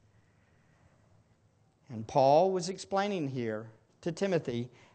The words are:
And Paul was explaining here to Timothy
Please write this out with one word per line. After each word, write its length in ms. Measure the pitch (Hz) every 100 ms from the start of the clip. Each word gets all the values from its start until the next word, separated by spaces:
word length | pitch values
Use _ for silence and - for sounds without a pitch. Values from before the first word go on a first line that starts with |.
| _ _ _ _ _ _ _ _ _ _ _ _ _ _ _ _ _ _ -
And 180 | 113 110
Paul 460 | 143 135 151 190
was 160 | 185 170
explaining 600 | 185 - 196 202 190 139
here 420 | 131 113 107 113 - _ _
to 120 | 175
Timothy 580 | 165 196 170 143 120 123 - -